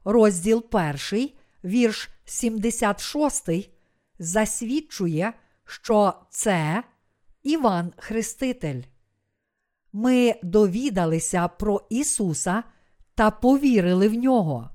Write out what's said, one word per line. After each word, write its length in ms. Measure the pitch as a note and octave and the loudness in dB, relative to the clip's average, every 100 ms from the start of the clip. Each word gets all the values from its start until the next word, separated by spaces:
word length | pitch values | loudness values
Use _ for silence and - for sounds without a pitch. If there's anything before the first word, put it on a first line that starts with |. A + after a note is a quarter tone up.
розділ 580 | F#3+ A#3 G#3+ F3 F#3 A3+ | 0 4 4 4 0 0
перший, 760 | A3+ G#3+ D#3 C#3 - G#3 C#4 - _ _ | 0 -2 -2 -4 -4 -4 -4 -8 _ _
вірш 460 | F3+ A3+ A#3 G#3 - - | -4 2 2 0 -10 -18
сімдесят 760 | - - A#3 A3 A3 A3+ G#3+ G3+ | -14 -6 -4 -2 -4 0 -2 -2
шостий, 720 | - D4 D4 - - E3 - _ _ _ _ - | -4 -2 -2 -2 -4 -4 -6 _ _ _ _ -12
засвідчує, 1120 | E3 G3+ G#3+ - A3+ C#4+ D4+ - F3 D#3 G3+ A#3 _ _ | -4 -2 -2 -4 -4 -4 -6 -4 -4 -2 -4 -6 _ _
що 500 | - - - G#3+ G3+ - _ | -20 -10 0 4 4 0 _
це 520 | - A3+ F3+ D3+ F#3 - _ _ _ _ _ | -6 0 0 0 -2 -6 _ _ _ _ _
Іван 500 | C#4 D#4+ B3 F3+ F3 - | -4 0 0 0 -4 -10
Хреститель. 880 | - A3 A3 - C4 B3 D#3 C3 B2+ _ _ _ _ _ _ _ _ _ _ | -8 -6 -6 -4 -6 -4 -6 -8 -12 _ _ _ _ _ _ _ _ _ _
Ми 420 | G3+ A#3+ B3+ A#3+ - | -2 2 4 4 0
довідалися 1040 | F3 G#3 G3+ G3 C#4 F#3+ E3 E3 - F3+ F3 | 0 4 4 2 -2 -2 0 -2 -2 -2 -2
про 380 | - G#3 G3+ - | -4 -4 -2 -2
Ісуса 720 | A3+ C#4+ - F#3+ D3 F#3 G3+ A#3+ _ _ _ _ | -4 -2 -2 -2 -2 -2 -4 -6 _ _ _ _
та 160 | - G#3+ | 0 0
повірили 800 | - B3 C#4 C#4+ A3+ F3 F3+ G#3 | 2 4 4 4 4 4 4 2
в 60 | |
нього. 560 | A3+ B3+ B3+ E3 B2+ A2+ | 2 2 2 2 -4 -8